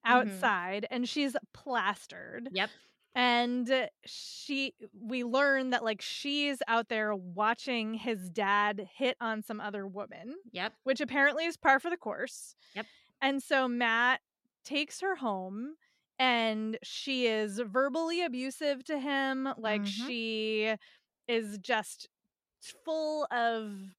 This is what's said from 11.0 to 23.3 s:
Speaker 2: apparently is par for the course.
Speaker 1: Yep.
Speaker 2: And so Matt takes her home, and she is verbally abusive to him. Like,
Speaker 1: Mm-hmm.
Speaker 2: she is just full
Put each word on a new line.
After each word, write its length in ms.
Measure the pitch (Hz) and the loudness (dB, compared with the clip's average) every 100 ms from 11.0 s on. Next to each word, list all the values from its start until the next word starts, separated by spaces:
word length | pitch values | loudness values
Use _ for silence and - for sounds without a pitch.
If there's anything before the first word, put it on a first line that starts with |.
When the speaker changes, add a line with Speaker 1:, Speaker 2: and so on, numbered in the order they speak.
Speaker 2:
apparently 420 | 285 269 277 285 | 0 4 4 4
is 140 | 330 320 | -2 2
par 220 | 294 269 | 4 4
for 100 | 339 | 4
the 80 | 349 | -4
course. 560 | 220 - 247 - - - _ | -4 -6 -6 -8 -16 -20 _
Speaker 1:
Yep. 120 | 196 220 - _ _ | -10 -10 -14 _ _
Speaker 2:
And 220 | 269 277 | 0 0
so 260 | - 277 262 | 2 2 4
Matt 540 | 240 240 226 247 262 _ _ _ _ | 2 2 4 4 4 _ _ _ _
takes 360 | - 277 294 - | -4 -2 -2 -4
her 160 | 381 359 | -2 0
home, 580 | 254 196 185 202 262 320 _ _ _ _ | -2 -2 -4 -8 -10 -12 _ _ _ _
and 600 | 254 240 226 214 220 220 | 2 4 2 0 -4 -6
she 440 | - - - 262 240 | -8 -10 -4 0 2
is 320 | 220 214 202 | 2 0 -4
verbally 640 | 226 220 277 285 330 339 | -2 2 2 2 0 0
abusive 600 | 349 247 262 - 302 277 | -2 -2 -6 -2 -2 -2
to 140 | 262 294 | -2 -4
him. 540 | 269 277 269 262 269 - | 0 0 0 0 -2 -2
Like, 240 | 220 214 | 0 0
Speaker 1:
Mm-hmm. 240 | 202 196 254 | 0 -4 -4
Speaker 2:
she 680 | 240 226 220 220 214 214 214 - - _ _ - | -4 -2 -2 0 0 0 -2 -6 -20 _ _ -2
is 300 | 233 220 208 | -2 0 -8
just 500 | 185 226 202 - - _ _ _ _ _ - - - | -2 -2 -2 -12 -18 _ _ _ _ _ -20 -14 -4
full 400 | 320 311 302 294 | -2 0 -2 -2